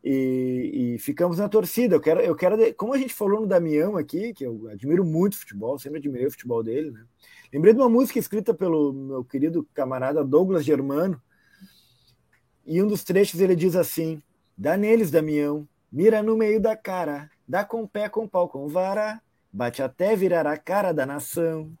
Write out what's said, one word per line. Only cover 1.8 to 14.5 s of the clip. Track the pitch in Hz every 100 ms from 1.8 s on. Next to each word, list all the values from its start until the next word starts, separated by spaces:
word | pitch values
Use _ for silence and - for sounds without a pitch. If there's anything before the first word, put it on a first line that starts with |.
| 240 156
Eu |
quero, | - 165
eu | - 156
quero | 180 214
de-, | 226
como | - 208
a | 269
gente | 262
falou | - 202 208
no | 214
Damião | 185 165 151 180 196
aqui, | 147 165 226
que | 220 127
eu | 113 110
admiro | 104 127 175
muito | 180 160 196 196
futebol, | - 104 110 139
sempre | 139 151
admirei | 143 123 135
o |
futebol | - 120 117
dele, | 113 127 156
né? | 117 - _ - - -
Lembrei | 143 180
de | 226
uma | 254
música | 233 262 247
escrita | - 208 190
pelo | 165 190 160 143
meu | 135 135 131
querido | 127 135 151 170 151
camarada | - 131 131 131 151
Douglas | 139 147 185 185
Germano, | 135 147 139 143 185 151 _ _ _ _ 190 _ _ _ _ _ _ _ _ _ -
e | 165
um | 208
dos | 208
trechos | - 190 202 170
ele | 190 175
diz | 185 175
assim: | 165 - 160 156 _ _ _